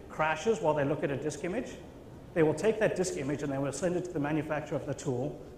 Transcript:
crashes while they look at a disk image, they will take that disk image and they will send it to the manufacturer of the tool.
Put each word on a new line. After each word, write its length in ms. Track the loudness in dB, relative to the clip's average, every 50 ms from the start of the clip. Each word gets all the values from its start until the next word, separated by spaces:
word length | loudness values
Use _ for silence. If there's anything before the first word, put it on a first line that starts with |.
| -14 -8
crashes 500 | -2 0 2 2 2 2 2 2 2 4
while 140 | 4 4 4
they 100 | 4 2
look 180 | 2 2 0
at 80 | 0 0
a 60 | 0
disk 260 | -2 -2 -4 -4 -4
image, 280 | -4 -4 -4 -4 -4 -6 -10 -12 -14 -16 -16 -18 -18 -18 -18 -16 -16 -2 4
they 80 | 6
will 100 | 6 6
take 260 | 6 4 2 2 4 4
that 160 | 2 2 4
disk 200 | 2 0 0 -2
image 260 | -2 -2 -2 -2 -2
and 80 | -2 -2
they 60 | 0
will 160 | 0 0 -2
send 240 | -2 0 0 0 0
it 80 | 0 -2
to 80 | -2
the 80 | -2 0
manufacturer 560 | 0 2 2 0 0 0 -2 -4 -2 -2 -4
of 80 | -4 -2
the 80 | -4
tool. 480 | -4 -2 -2 -2 0 0 -2 -2 -4 -8 -12 -16 -16